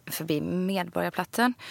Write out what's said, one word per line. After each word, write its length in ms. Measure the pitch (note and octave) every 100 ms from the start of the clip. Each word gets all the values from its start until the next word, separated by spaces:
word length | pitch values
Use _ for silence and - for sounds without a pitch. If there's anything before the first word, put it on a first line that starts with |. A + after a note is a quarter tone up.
| -
förbi 360 | - D#3+ D3+
Medborgarplatsen. 1120 | E3 F3 F#3 G3 F3 F3 F3 - F3+ - B3 B3 -